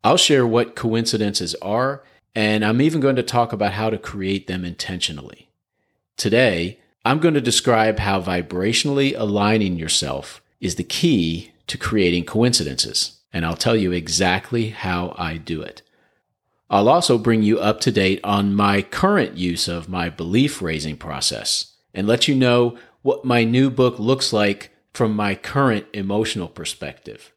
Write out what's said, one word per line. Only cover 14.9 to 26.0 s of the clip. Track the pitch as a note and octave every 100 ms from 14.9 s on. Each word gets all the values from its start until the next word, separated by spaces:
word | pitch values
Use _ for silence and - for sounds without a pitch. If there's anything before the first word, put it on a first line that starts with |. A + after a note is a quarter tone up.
| F2 F2+ -
I | E2+ E2
do | D#2 D#2+
it. | - - _ _ _ _ _ _ _ _ _
I'll | - G#2+
also | D#3+ E3+ A#2+
bring | A#2 A2+
you | G#2+ A2+
up | G#2 G#2+
to | -
date | G#2 F#2+ G2
on | G2 G2+ G2+
my | G2+ G2+ G2+
current | G2 - F#3+ G3+ A#2 E2+
use | F2+ E2+ -
of | E2+ E2
my | F#2 E2+
belief | D#2 E2+ G#2 C#3+ -
raising | F2 D#2+ D2+ D2
process | - C#2 - G#1+ G#1 - - _ _ G2
and | G2+
let | A2+ -
you | C3+
know | B2+ B2 A#2+ A#2+ - _
what | C3+ C3 C3
my | A#2+
new | A2+ B2 C3+
book | B2+ B2+ A#2+
looks | G#2+ C3+ -
like | G#2+ G#2 G2+ - _ _
from | - A2+
my | G#2+ G2+ G2
current | - C#3+ C#3 G#2+ -
emotional | G#2